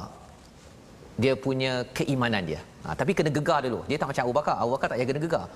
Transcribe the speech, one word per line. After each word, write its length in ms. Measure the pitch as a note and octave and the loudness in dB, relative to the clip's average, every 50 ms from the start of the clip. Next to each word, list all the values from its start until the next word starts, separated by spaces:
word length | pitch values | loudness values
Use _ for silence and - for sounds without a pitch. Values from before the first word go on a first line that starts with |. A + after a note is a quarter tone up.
| - - - - - - - - - - - - - - - - - - - - - - - - A2 | -6 -10 -14 -16 -18 -20 -20 -20 -20 -20 -20 -20 -20 -20 -20 -20 -20 -20 -20 -20 -20 -10 -2 2 4
dia 120 | C3+ C3 C3 - | 4 4 2 0
punya 280 | C3+ C3 C3 C3 C3 B2+ B2 B2 - - | -2 0 0 0 0 0 0 -2 -4 -2
keimanan 460 | - E3 - C#3 B2+ B2 A#2+ A2 G2+ F2+ D#2 | -4 0 0 2 2 2 2 2 2 0 -2
dia. 100 | D#2 D#2 - - - - - | -4 -6 -8 -14 -18 -12 -8
Ha, 120 | - D#2 - | -6 -2 0
tapi 120 | C3+ D3+ G3 - | 2 2 2 2
kena 120 | E3+ D#3 C3+ D3+ | 2 2 2 0
gegar 200 | D3 D#3 E3 D3 B2+ | 2 2 2 2 2
dulu. 120 | B2+ A2+ F2+ - - | 0 -2 -2 -2 -2
Dia 80 | C3+ D3+ | -2 -2
tak 80 | E3 C3+ | -2 -2
macam 140 | C#3 - C3 | 0 0 0
Abu 80 | A#2+ A#2+ C#3+ | 2 2 2
Bakar. 180 | D3 - C#3+ F#2 G#2+ | 2 2 0 2 2
Abu 80 | A#2+ B2+ | 2 2
Bakar 120 | C3+ - E3+ | 0 0 0
tak 60 | - A2+ | 0 0
payah 100 | B2+ A#2+ | 0 0
kena 100 | C3+ D3 D3+ | 0 -2 0
gegar. 180 | E3+ E3 A2+ E2+ - - | 0 0 -2 -2 -4 -12